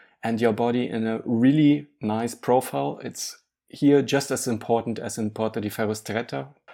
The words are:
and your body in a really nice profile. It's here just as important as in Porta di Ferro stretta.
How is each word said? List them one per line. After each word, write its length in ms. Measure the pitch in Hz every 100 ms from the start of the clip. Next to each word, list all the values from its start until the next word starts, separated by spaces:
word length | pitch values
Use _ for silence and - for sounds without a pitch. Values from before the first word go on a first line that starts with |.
| _ _
and 180 | 113 117
your 120 | 117
body 360 | 110 120 123 123
in 180 | 113 113
a 140 | 113
really 640 | - 117 127 151 147 147 147 _
nice 340 | 107 110 117
profile. 640 | - - 123 - 143 143 -
It's 360 | - - - - _ _ _
here 340 | - 143 143
just 280 | 123 139 135
as 160 | 127 131
important 520 | 110 - 117 113 113
as 180 | 117 -
in 120 | 107
Porta 300 | 104 110 113
di 80 | 104
Ferro 240 | - 107
stretta. 560 | 107 - 107 - 139 139 _ _